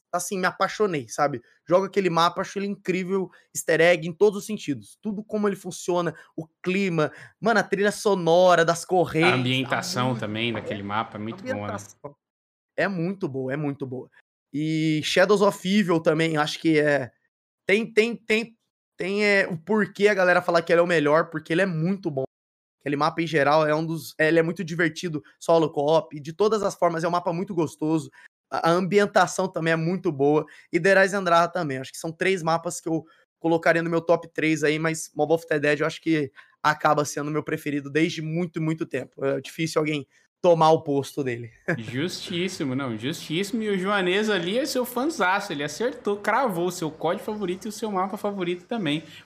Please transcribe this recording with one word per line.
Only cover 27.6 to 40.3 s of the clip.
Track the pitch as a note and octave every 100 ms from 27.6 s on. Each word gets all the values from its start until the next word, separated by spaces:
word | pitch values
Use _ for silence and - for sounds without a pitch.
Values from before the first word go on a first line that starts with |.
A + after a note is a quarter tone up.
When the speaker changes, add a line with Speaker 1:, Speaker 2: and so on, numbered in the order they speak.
| D3 - D#3 D#3+ C3 - - _ _
Speaker 1:
A, | - E3
a |
ambientação | F3 F#3 G3+ G3+ G3 E3+ - F#3
também | E3+ E3
é | E3
muito | E3 F#3 F3+
boa. | C3+ C#3+ D3+ D#3 - _
E | E3+
Dead | F#3 F#3+
Rise | F#3+
Andrá | G3+ F3+ E3+ E3+
também. | F3+ D#3 C3
Acho | C3
que | -
são | E3
três | D#3+ F3+ F#3+
mapas | D#3+ E3 D3 -
que | E3+
eu | D#3+ - _ _ _
colocaria | E3 E3 E3+ E3
no | E3+
meu | E3+
top | E3 E3 -
três | - D#3 D#3
aí, | D3+ D#3
mas | D#3+ D#3+ -
Mob | D3 D3
of | E3 -
the | D3+
Dead | D3 D3
eu | D#3
acho | -
que | E3 D#3 C#3 - - _
acaba | D3+ D3+ D#3 D3
sendo | D3 D3+ D3
meu | D3+
preferido | D3 C#3+ D3+ C#3+ C#3
desde | D3 E3+ E3
muito, | D#3 E3 F3 E3
muito | D#3 D#3+
tempo. | D#3+ B2+ C3 -
É | C3+ C#3
difícil | - - D#3+ D#3+
alguém | D3+ D3+ - _ _